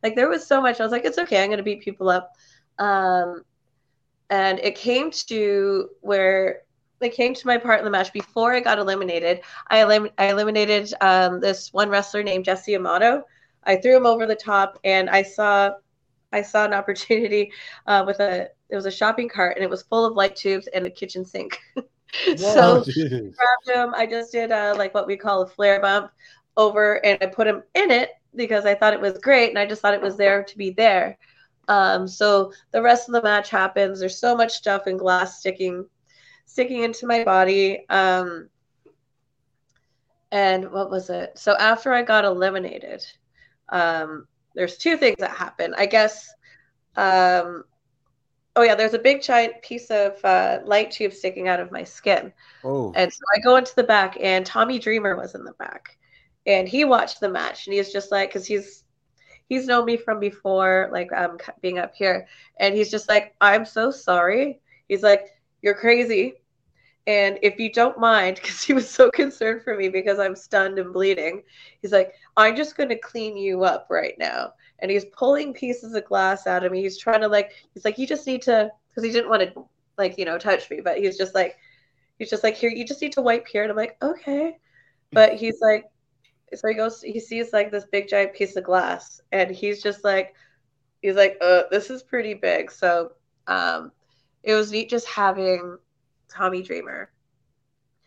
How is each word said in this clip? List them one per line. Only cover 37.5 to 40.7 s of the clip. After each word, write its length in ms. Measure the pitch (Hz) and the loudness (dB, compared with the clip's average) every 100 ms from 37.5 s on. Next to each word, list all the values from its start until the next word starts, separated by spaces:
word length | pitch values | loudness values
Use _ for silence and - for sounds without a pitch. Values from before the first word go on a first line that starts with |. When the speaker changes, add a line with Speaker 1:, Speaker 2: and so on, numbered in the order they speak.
| 196 196 196 - | 2 0 -2 -2
Speaker 1:
Um, 600 | 190 190 185 180 165 - _ _ _ _ _ _ _ _ _ _ _ _ _ _ _ _ _ _ | 2 2 0 -2 -10 -16 _ _ _ _ _ _ _ _ _ _ _ _ _ _ _ _ _ _
and 400 | 202 196 185 190 | 0 2 0 -4